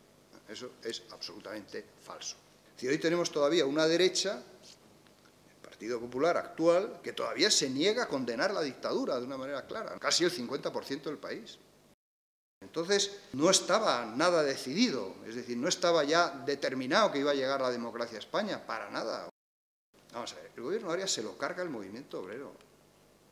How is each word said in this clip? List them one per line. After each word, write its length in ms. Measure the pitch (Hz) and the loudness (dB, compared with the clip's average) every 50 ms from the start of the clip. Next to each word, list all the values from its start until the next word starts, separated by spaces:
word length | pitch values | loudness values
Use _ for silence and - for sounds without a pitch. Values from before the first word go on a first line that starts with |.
| _ _ _ _ _ _ - - - - | _ _ _ _ _ _ -20 -20 -18 -16
Eso 240 | 107 107 123 123 - - - | -14 -12 -12 -12 -12 -10 -10
es 200 | 117 113 - - - | -8 -8 -8 -10 -14
absolutamente 760 | - 87 - - 87 104 101 98 104 107 98 - - - 101 - - - - | -16 -14 -12 -12 -12 -12 -12 -10 -10 -10 -12 -10 -12 -12 -12 -12 -18 -20 -16
falso. 320 | - 87 76 - - - - - _ - - _ - - | -16 -14 -12 -10 -12 -12 -12 -18 _ -20 -20 _ -20 -12
Si 120 | - 120 127 | -6 -2 0
hoy 100 | 147 156 | 0 2
tenemos 340 | 165 165 170 175 165 - | 2 2 2 2 2 0
todavía 340 | - 156 143 143 165 175 143 | 2 2 4 4 4 4 4
una 220 | 139 143 156 160 160 | 4 4 4 4 4
derecha, 560 | 165 170 185 180 180 - - 190 220 240 - - - - - - - - - - - - _ - - _ - - _ _ _ - | 6 6 4 4 4 2 0 -2 -4 -6 -8 -14 -20 -20 -20 -20 -20 -20 -20 -20 -20 -20 _ -20 -20 _ -20 -20 _ _ _ -20
el 120 | - _ | -20 _
Partido 380 | - - - - 101 113 123 113 | -20 -20 -16 -10 -6 -4 -4 -4
Popular 360 | 117 123 123 127 147 170 165 110 | -4 -4 -2 2 2 4 2 2
actual, 600 | - - - - 160 170 170 180 202 247 240 - | -2 -4 -2 2 4 6 6 6 2 0 -4 -10
que 120 | - 120 117 | -10 -8 -6
todavía 360 | - 123 120 110 120 175 214 | -4 -4 -4 0 2 4 4
se 200 | - - 151 135 | 6 4 4 2
niega 340 | 127 139 165 202 220 247 226 | 0 2 2 2 2 0 0
a 40 | - | 0
condenar 460 | 151 135 131 120 117 120 165 208 202 | -2 -2 0 -2 0 0 0 0 0
la 80 | 180 | 0
dictadura 580 | 160 139 120 - - 110 135 220 269 202 147 123 | -2 -4 -4 -6 -4 -2 -2 -2 0 -2 -2 -2
de 60 | 123 | -4
una 120 | 131 139 131 | -4 -6 -8
manera 280 | 131 139 143 131 - | -8 -6 -8 -8 -8
clara, 320 | - - 226 208 - - - | -8 -8 -8 -8 -8 -10 -4
casi 260 | - 139 - - 170 | 0 0 2 4 4
el 60 | 175 | 2
cincuenta 400 | - - 120 113 131 147 - 165 | 2 0 -4 -4 -4 -4 -4 -4
por 120 | 131 117 - | -6 -6 -6
ciento 260 | - 139 135 - 165 | -6 -6 -6 -6 -8
del 80 | 143 110 | -8 -8
país. 400 | - 90 110 196 226 - - - _ _ _ _ _ _ _ _ _ _ _ _ _ _ _ _ _ _ _ _ | -8 -10 -10 -10 -10 -14 -18 -20 _ _ _ _ _ _ _ _ _ _ _ _ _ _ _ _ _ _ _ _
Entonces, 580 | - 95 - 156 170 180 202 196 196 - - - - - - | -20 -8 -6 -6 0 2 2 2 2 0 -4 -10 -14 -8 0
no 160 | 131 151 185 | 4 6 6
estaba 560 | 190 185 - - 180 220 - 170 131 120 117 | 6 6 6 4 4 4 6 4 4 2 0
nada 380 | 107 110 131 165 180 175 160 151 | -2 0 2 4 6 6 6 4
decidido, 720 | 139 135 131 - 127 139 196 247 226 143 117 98 95 87 95 104 | 2 0 -2 -4 -2 2 2 4 4 2 0 -4 -6 -8 -12 -12
es 100 | 110 113 | -10 -10
decir, 220 | 123 117 117 120 120 | -8 -6 -4 -4 -2
no 120 | 135 180 | 0 0
estaba 340 | 175 - 185 170 170 165 147 | 0 2 4 4 4 4 4
ya 260 | 143 156 170 175 151 139 135 127 | 6 6 6 6 4 2 -4 -4
determinado 640 | 135 143 139 - 139 131 131 131 127 165 214 208 - | -2 -2 -2 -2 -2 -2 -2 0 2 4 6 6 4
que 80 | 151 139 | 4 2
iba 120 | 139 147 | 2 2
a 40 | 143 | 2
llegar 260 | 139 131 131 139 131 | 2 2 2 0 0
la 100 | 131 127 | 0 0
democracia 460 | 123 120 117 117 113 117 120 113 110 104 | 0 -2 -4 -6 -4 -6 -6 -6 -6 -10
a 20 | |
España, 460 | - - - 175 214 202 151 117 - | -8 -4 -2 -2 0 -2 -4 -6 -6
para 240 | - 113 110 104 101 | -6 -6 -6 -6 -6
nada. 400 | 117 147 202 226 - 107 90 87 - _ _ _ _ _ _ _ _ _ _ _ _ - - - | -6 -4 -4 -4 -4 -6 -8 -10 -14 _ _ _ _ _ _ _ _ _ _ _ _ -20 -20 -14
Vamos 220 | - 120 117 - - | -10 -10 -10 -8 -10
a 20 | - | -14
ver, 140 | - 101 - | -16 -18 -14
el 80 | 113 113 | -10 -6
gobierno 280 | 139 190 226 220 170 | -6 -4 -4 -4 -4
Arias 200 | 165 185 190 - | -4 -4 -2 -2
se 120 | - - 110 | -2 -2 -4
lo 140 | 101 - - | -6 -6 -6
carga 260 | 139 151 175 180 180 | -6 -6 -4 -4 -6
el 60 | 175 | -6
movimiento 500 | 135 110 98 95 107 120 147 - - 147 | -6 -8 -8 -10 -10 -12 -12 -10 -10 -10
obrero, 340 | 95 92 107 131 139 95 - - - _ _ _ _ _ _ _ _ _ _ _ _ _ | -10 -10 -10 -12 -12 -14 -16 -20 -20 _ _ _ _ _ _ _ _ _ _ _ _ _